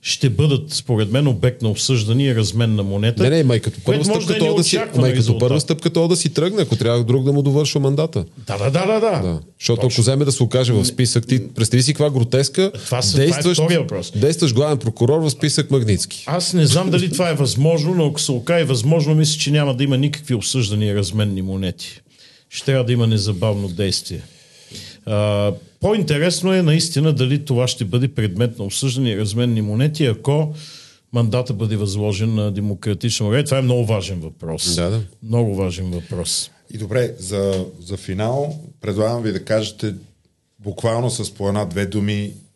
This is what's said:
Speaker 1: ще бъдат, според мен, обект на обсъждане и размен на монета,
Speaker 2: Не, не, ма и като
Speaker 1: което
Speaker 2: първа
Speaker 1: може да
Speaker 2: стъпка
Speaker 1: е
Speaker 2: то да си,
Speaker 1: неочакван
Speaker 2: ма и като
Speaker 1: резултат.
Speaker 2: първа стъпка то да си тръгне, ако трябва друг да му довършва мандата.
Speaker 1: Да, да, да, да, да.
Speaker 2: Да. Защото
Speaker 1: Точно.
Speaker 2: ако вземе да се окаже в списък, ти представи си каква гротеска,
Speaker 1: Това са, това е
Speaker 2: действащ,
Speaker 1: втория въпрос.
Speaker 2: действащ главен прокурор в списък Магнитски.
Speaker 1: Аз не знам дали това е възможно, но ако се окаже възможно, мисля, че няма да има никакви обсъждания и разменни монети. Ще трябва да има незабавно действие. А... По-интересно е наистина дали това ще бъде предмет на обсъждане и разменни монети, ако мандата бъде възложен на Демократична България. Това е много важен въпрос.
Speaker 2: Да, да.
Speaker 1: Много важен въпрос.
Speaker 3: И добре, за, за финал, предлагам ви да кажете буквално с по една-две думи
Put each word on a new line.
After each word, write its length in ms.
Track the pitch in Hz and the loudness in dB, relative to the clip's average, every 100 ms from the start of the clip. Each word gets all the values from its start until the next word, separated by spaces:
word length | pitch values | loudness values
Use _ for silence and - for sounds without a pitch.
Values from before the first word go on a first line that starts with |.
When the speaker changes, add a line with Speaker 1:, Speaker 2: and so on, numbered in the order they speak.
Speaker 1:
ще 280 | - - 139 | -4 0 0
бъдат, 440 | 98 151 135 - | 2 2 2 -2
според 380 | - - 113 104 | -8 -2 0 2
мен, 160 | 123 147 | 2 2
обект 340 | 110 123 123 | 2 0 0
на 80 | 117 | -4
обсъждане 540 | 98 - 127 107 120 | -2 0 0 2 0
и 120 | 139 113 | 2 2
размен 400 | 101 101 117 107 | 0 0 0 2
на 80 | |
монета, 400 | 98 98 110 117 | 0 0 0 2
Speaker 2:
Не, 60 | 135 | 2
не, 140 | 160 | 4
ма 120 | 139 117 | 4 2
и 40 | |
като 200 | 113 - | 0 -6
Speaker 1:
което 200 | - 135 | -2 0
Speaker 2:
първа 100 | 175 220 | 2 0
Speaker 1:
може 120 | 175 | 0
да 60 | |
Speaker 2:
стъпка 120 | 214 156 | 0 2
Speaker 1:
е 40 | |
Speaker 2:
то 60 | 160 | 2
да 80 | |
си, 120 | 170 180 | 2 0
Speaker 1:
неочакван 260 | 170 135 | 0 2
Speaker 2:
ма 60 | 127 | 2
и 40 | |
като 80 | 127 | 4
Speaker 1:
резултат. 200 | 113 113 | 2 2
Speaker 2:
първа 200 | - 151 | 2 2
стъпка 280 | 151 160 170 | 0 -2 0
то 180 | 170 165 | 0 2
да 80 | 175 | 2
си 140 | 156 | 0
тръгне, 320 | 135 165 208 | 0 0 0
ако 140 | 147 117 | 0 0
трябва 280 | 113 120 | 2 0
друг 200 | 117 131 | 2 2
да 100 | 131 | 4
му 80 | 143 | 2
довършва 380 | 139 139 151 147 | 2 2 2 0
мандата. 460 | 139 143 160 - 82 - 110 | 0 0 0 -2 -6 -12 -8
Speaker 1:
Да, 100 | 101 | -2
да, 120 | 104 | 0
да, 160 | 139 190 | 0 0
да, 140 | 220 | 0
да. 220 | 220 165 | 0 0
Speaker 2:
Да. 180 | 92 80 - _ | -2 -4 -6 _
Защото 220 | - 117 | -2 2
Speaker 1:
Точно. 60 | 127 120 | 2 2
Speaker 2:
ако 60 | |
вземе 240 | 113 135 143 | 2 2 0
да 60 | |
се 120 | 131 | 2
окаже 300 | 120 127 123 | 2 2 2
в 120 | 110 85 | 2 0
списък, 420 | - 123 120 117 | 0 0 0 0
ти 200 | 127 110 | -2 -2
представи 360 | - 113 123 | -2 2 2
си 100 | 127 | 2
каква 160 | 147 147 | 2 2
гротеска, 600 | 131 117 127 135 - 147 | 2 2 2 0 0 0
Speaker 1:
Това 300 | - - 123 | -2 -6 -2
са, 100 | 107 | 0
това 120 | 95 | 2
е 20 | 143 | 2
Speaker 2:
действащ, 360 | 165 160 170 | 2 0 2
Speaker 1:
втория 180 | 160 170 | 2 2
въпрос. 320 | 135 101 87 104 | 0 -4 -6 0
Speaker 2:
действащ 380 | 131 165 160 117 | 2 2 2 2
главен 220 | 147 143 | 2 0
прокурор 440 | 110 - 117 156 | -2 0 2 4
в 80 | 156 | 2
списък 420 | - 151 - - | 0 0 0 2
Магнитски. 520 | 139 110 - - - - | 2 2 0 -2 -10 -4
Speaker 1:
Аз 260 | 170 175 | -4 0
не 120 | 175 147 | 2 4
знам 240 | 143 185 | 4 2
дали 220 | 175 180 | 0 0
това 180 | - 175 | 0 0
е 40 | 151 | 2
възможно, 600 | 135 98 151 165 151 180 | 0 2 2 2 2 2
но 100 | 151 | 0
ако 160 | 147 | 0
се 100 | - | -2
окаже 320 | 123 120 170 151 | -2 0 0 2
възможно, 500 | 131 117 165 147 156 | 0 2 2 4 4
мисля, 240 | 156 - | 2 0
че 120 | - | 0
няма 240 | 151 143 127 | 2 2 0
да 80 | |
има 140 | 139 139 | 0 2
никакви 360 | 147 151 - | 0 -2 -4
обсъждания 580 | 123 - 131 104 104 107 | -2 -2 -2 0 0 0
и 20 | 101 | 0
разменни 460 | 92 107 104 95 | -2 0 0 -2
монети. 600 | 95 95 95 85 - - _ _ - _ _ | -4 -2 -4 -6 -12 -16 _ _ -20 _ _
Ще 160 | - - | -8 0
трябва 180 | 131 120 | 0 2
да 80 | |
има 140 | 120 113 | 2 2
незабавно 600 | 110 98 95 110 101 98 | 2 0 -2 -2 -2 -4
действие. 540 | 87 98 - - 87 - - _ - - - - - - | -2 -2 -2 -6 -12 -14 -20 _ -20 -20 -18 -18 -16 -4
А... 460 | 104 104 101 104 95 - _ | 0 0 0 0 -2 -12 _
По-интересно 720 | 190 220 156 147 170 175 185 | 0 2 2 2 0 0 2
е 80 | 185 | 2
наистина 520 | 170 156 160 - 156 | 4 2 2 2 2
дали 320 | 139 127 143 147 | 2 2 0 0
това 220 | 123 127 | 0 0
ще 180 | - 104 | -2 -2
бъде 220 | 120 131 | 0 0
предмет 520 | - 107 90 120 117 | 0 -2 0 -2 -2
на 60 | 98 | -8
обсъждане 440 | - 135 123 127 | -4 -2 0 -2
и 80 | 101 | 0
разменни 440 | 107 110 120 113 | -2 0 0 0
монети, 440 | 107 107 151 151 139 | 0 0 0 2 0
ако 480 | 107 - 147 156 151 - - - _ _ | 0 0 0 0 -4 -14 -20 -20 _ _
мандата 400 | 120 117 120 120 | 0 2 0 -2
бъде 220 | 104 110 107 | -2 -2 0
възложен 580 | 101 101 104 95 110 110 | -2 -2 -2 0 0 0
на 160 | 104 | -2
Демократична 720 | 98 104 95 110 101 120 - | -2 -4 -4 -4 -2 -2 -2
България. 220 | 104 120 147 | 0 0 2
Това 120 | 135 | 0
е 40 | |
много 240 | 131 123 110 | 2 2 2
важен 340 | 110 90 92 | -2 -2 -8
въпрос. 560 | 80 82 82 80 - 85 | -8 -10 -8 -6 -2 0
Speaker 2:
Да, 140 | 87 | 0
да. 120 | 113 98 _ | -2 -6 _
Speaker 1:
Много 320 | 110 117 117 98 | -4 0 0 0
важен 360 | 95 87 92 | -2 -4 -6
въпрос. 600 | 87 85 87 82 - - _ _ | -6 -6 -8 -4 -6 -6 _ _
Speaker 3:
И 40 | 110 | -12
добре, 340 | 104 120 120 - | -4 -2 -2 -4
за, 460 | 92 101 98 95 92 - 87 | -6 -2 0 0 -4 -10 -12
за 120 | 95 | -10
финал, 600 | - 95 107 131 147 151 - - | -6 -4 -2 -2 -4 -6 -14 -10
предлагам 420 | 107 98 107 120 | -6 -2 0 0
ви 80 | 110 | -4
да 140 | 95 - | -4 -2
кажете 480 | 110 107 - 110 95 - _ _ _ _ _ | -2 -2 -6 -8 -8 -14 _ _ _ _ _
буквално 500 | 104 95 117 113 123 | -12 -4 -2 0 -2
с 220 | 113 101 | -4 -8
по 160 | - 101 | -4 -4
една-две 380 | 101 98 87 98 | -2 -4 -4 -4
думи 460 | 107 101 104 101 101 - | -2 -2 -2 -6 -10 -20